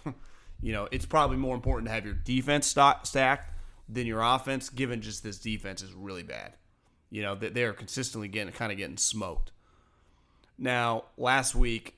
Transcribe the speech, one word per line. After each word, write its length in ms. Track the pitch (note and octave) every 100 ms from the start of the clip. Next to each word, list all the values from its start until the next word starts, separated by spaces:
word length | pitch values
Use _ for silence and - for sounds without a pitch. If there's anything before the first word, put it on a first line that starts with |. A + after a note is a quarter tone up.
| D3
<laughs> 100 | C3+ - - - -
You 100 | A2+
know, 140 | G#2+ G2+
it's 140 | C3 -
probably 300 | D#3 C#3+ C3
more 180 | C3 B2
important 320 | - B2 A2+
to 60 |
have 120 | A2 G#2
your 80 |
defense 540 | G2 - B2+ C3 D3 -
sta-, 340 | C#3+ C#3 -
stacked 480 | - C3+ C3 C#3 - - - - -
than 160 | A#2+ A#2
your 160 | A2
offense, 480 | A#2 B2+ C3+ C3+ -
given 320 | B2 C3 A#2+
just 220 | G#2+ G#2
this 160 | G#2+ F#2+
defense 420 | A2+ G#2+ G2 F#2
is 100 | F#2+
really 300 | F#2 G2 F#2
bad. 320 | D#2 A#1 G1+ - _ _ _ _ _
You 140 | G#2+
know, 100 | G2+
they, 160 | G2 G#2
they're 240 | A#2 A#2
consistently 540 | G2+ G#2 - B2+ A2+ G#2
getting, 260 | G#2+ G2+
kinda 220 | - A2+ G2
getting 220 | E2 -
smoked. 540 | - A2 F#2 D#2+ - - _ _ _ _ _ _ _ _ _ -
Now, 460 | C3 B2 A#2 A2+ - -
last 380 | B2 C3+ B2 -
week, 420 | B2 A2+ -